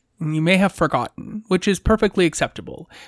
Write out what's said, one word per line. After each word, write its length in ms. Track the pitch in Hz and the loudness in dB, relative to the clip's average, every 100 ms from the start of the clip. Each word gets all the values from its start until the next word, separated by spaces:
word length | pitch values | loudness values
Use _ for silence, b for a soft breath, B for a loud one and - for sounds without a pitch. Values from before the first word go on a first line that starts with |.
| _ - | _ -8
and 160 | 156 156 | -4 0
you 60 | |
may 160 | 160 185 | 2 4
have 160 | 196 | 2
forgotten, 720 | - 156 131 117 - - 214 - | 0 0 0 -4 -10 -12 -10 -2
which 200 | 185 202 | 0 0
is 120 | 190 | 0
perfectly 460 | - 220 208 - 175 | 2 2 2 2 0
acceptable, 640 | - - - - - - B | 0 -4 -6 -14 -14 -16 B